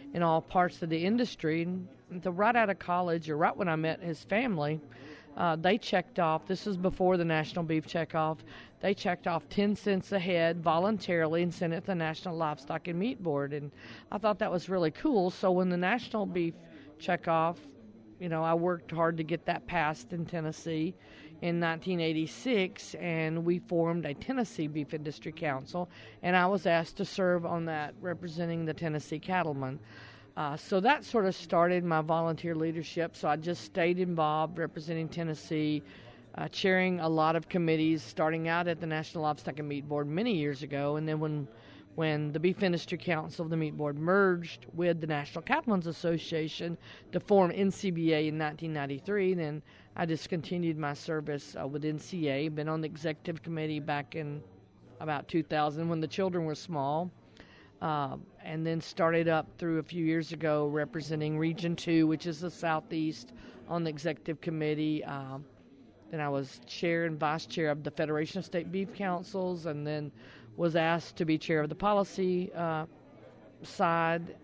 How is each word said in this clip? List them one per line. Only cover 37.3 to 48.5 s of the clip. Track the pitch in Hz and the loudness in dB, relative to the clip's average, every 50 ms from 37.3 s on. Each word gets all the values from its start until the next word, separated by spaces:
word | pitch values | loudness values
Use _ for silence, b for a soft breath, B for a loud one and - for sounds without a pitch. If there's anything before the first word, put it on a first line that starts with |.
| 165 | 4
of | 165 160 - | 2 0 0
committees, | - 180 170 160 160 156 156 160 165 151 | 0 2 4 4 4 4 4 4 2 2
starting | - - - - 160 156 165 160 165 | -2 -4 -2 2 2 2 2 0 0
out | 165 165 170 175 175 | 0 0 2 2 0
at | 165 160 | -2 -2
the | 170 | -2
National | 160 156 156 156 - - 175 151 | -4 -2 -4 -4 -4 -4 -2 0
Livestock | 151 151 - - 160 139 147 | 0 0 -2 -4 -8 -6 -6
and | 151 | -4
Meat | 147 143 143 143 147 | -4 -4 -6 -4 -2
Board | 147 147 147 | -2 -2 0
many | 143 151 175 226 254 214 | 0 0 0 0 2 2
years | 160 147 147 143 131 | 2 2 0 -2 -4
ago. | 143 127 139 139 143 143 147 | -6 -6 -4 -2 0 0 0
And | 156 156 156 | 0 0 -2
then | 156 156 | -2 0
when, | 156 156 151 151 139 - B B B B B B B B - | 0 -2 -2 -2 -4 -6 B B B B B B B B -4
when | - 160 156 151 147 151 151 | -2 0 0 2 0 0 -2
the | 147 160 | 0 2
Beef | 156 185 180 - | 2 2 2 2
Industry | 208 180 175 160 - - 180 165 | 2 2 2 0 -2 -4 -8 -4
Council | - 185 170 156 160 165 - - 170 | -2 0 0 0 -2 -4 -6 -6 -4
of | 160 | -2
the | 165 | 0
Meat | 160 160 151 151 151 | 0 0 -2 -2 -2
Board | 151 147 143 143 | -2 -2 -2 -2
merged | 156 170 190 202 196 190 180 175 170 156 - - - - - | 2 4 6 6 6 6 4 2 -2 -8 -12 -14 -16 -8 -4
with | 165 175 175 170 165 | 0 2 2 2 2
the | 160 | 0
National | 156 156 143 143 - - 165 | -2 -2 -2 -2 -4 -8 -6
Cattlemen's | 165 - 254 - - 233 208 185 160 | -2 0 0 0 2 2 2 2 2
Association | 170 156 - - 170 170 160 - - 165 156 156 156 - - 170 170 170 - B B B B B B | -2 -4 -2 0 0 0 0 -2 -2 -2 -2 -2 -2 -4 -6 -6 -6 -6 -8 B B B B B B
to | - 180 | -4 -2
form | - - 208 196 185 170 165 | 2 6 6 8 8 6 4
N | 185 196 196 | 2 2 2
C | 185 - - 190 | 2 0 -2 -2
B | 170 165 165 160 | 0 2 4 4
A | 160 151 156 156 | 4 4 4 2
in | 151 | 0
nineteen | 156 156 151 | 0 -2 -2